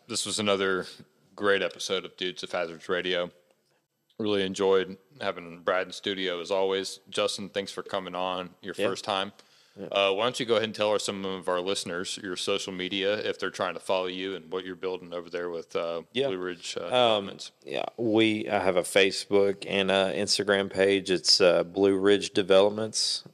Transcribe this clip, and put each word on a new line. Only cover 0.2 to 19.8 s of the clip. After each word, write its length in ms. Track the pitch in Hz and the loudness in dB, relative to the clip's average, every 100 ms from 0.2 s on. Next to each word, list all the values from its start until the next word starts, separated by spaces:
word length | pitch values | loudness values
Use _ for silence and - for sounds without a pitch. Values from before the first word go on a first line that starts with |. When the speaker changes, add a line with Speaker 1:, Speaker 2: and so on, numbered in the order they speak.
Speaker 1:
was 140 | 104 92 | -4 -2
another 480 | 104 98 95 95 85 - - _ _ | 2 2 2 0 -4 -14 -20 _ _
great 260 | - 101 98 | -4 2 2
episode 440 | 90 - - 95 87 | 0 -4 -4 -4 -6
of 100 | - | -6
Dudes 260 | 92 90 | -6 -6
of 100 | - | -6
Hazards 360 | 92 87 82 - | -4 -4 -6 -4
Radio. 420 | 92 90 87 90 - _ _ _ _ _ _ _ - | -2 0 0 -2 -8 _ _ _ _ _ _ _ -6
Really 260 | 107 101 | -2 0
enjoyed 520 | 95 95 95 95 92 95 _ 139 | 0 0 4 4 2 -8 _ -8
having 400 | 104 90 87 85 | -6 -6 -10 -8
Brad 280 | 85 92 92 | -2 -2 -2
in 40 | |
studio 480 | - 107 95 92 87 | -6 -6 -4 -4 -4
as 100 | 82 | -2
always. 500 | 98 95 95 95 - _ | 0 0 0 -4 -10 _
Justin, 400 | 98 104 - 95 | -2 -2 -2 -8
thanks 200 | 101 95 | -6 -6
for 100 | - | -8
coming 320 | - 101 92 | -6 -6 -6
on 400 | 90 92 92 90 - | -6 -4 -4 -8 -14
your 120 | 98 87 | -12 -4
Speaker 2:
Yeah. 80 | 101 | -2
Speaker 1:
first 160 | 95 | -2
time. 280 | - 98 98 - - _ _ - | -4 -2 -4 -8 -20 _ _ -14
Speaker 2:
Yeah. 100 | 95 | -4
Speaker 1:
Uh, 240 | 101 98 | 2 2
why 120 | 98 | 2
don't 160 | 117 127 | 0 -2
you 60 | 117 | 0
go 80 | |
ahead 100 | 110 | 2
and 100 | 110 | 2
tell 140 | 104 104 | 0 0
our, 100 | 101 | 0
some 280 | - 101 95 | -2 -4 -4
of 240 | 95 87 | -6 -2
our 100 | 90 | -2
listeners 580 | 90 98 - 87 92 - | 0 -4 -4 -6 -6 -8
your 120 | 98 90 | -8 -6
social 360 | - 98 - | -4 -4 -4
media 460 | 92 92 98 95 107 | -6 -4 -2 0 0
if 200 | 104 87 | -2 -4
they're 120 | 95 | -6
trying 240 | - 95 | -2 -4
to 60 | 82 | -4
follow 260 | - 98 92 | -2 -2 -2
you 280 | 92 95 | -4 -6
and 160 | 92 80 | -8 -8
what 140 | 92 | -8
you're 100 | 92 | -8
building 380 | 90 92 92 90 | -8 -6 -6 -8
over 160 | 87 85 | -10 -8
there 220 | 87 87 | -6 -6
with, 260 | 85 80 95 | -8 -6 -4
uh, 240 | 85 85 80 | -4 -6 -6
Speaker 2:
Yeah. 140 | 117 135 | -4 -2
Speaker 1:
Blue 100 | 95 | -4
Ridge, 400 | 90 87 - - | -6 -8 -10 -8
uh, 60 | |
Speaker 2:
Um, 40 | 87 | -2
Speaker 1:
Developments. 600 | 127 120 107 101 - - _ | 2 4 2 -2 -10 -16 _
Speaker 2:
yeah, 220 | 69 67 - - | -8 -6 -6 -4
we, 500 | 117 107 113 107 - | 2 4 4 2 0
I 120 | 104 | 0
have 160 | 92 90 | 2 2
a 60 | |
Facebook 840 | 82 101 98 95 - 101 101 95 92 | 2 4 4 2 0 4 4 0 -2
and 240 | 95 | 0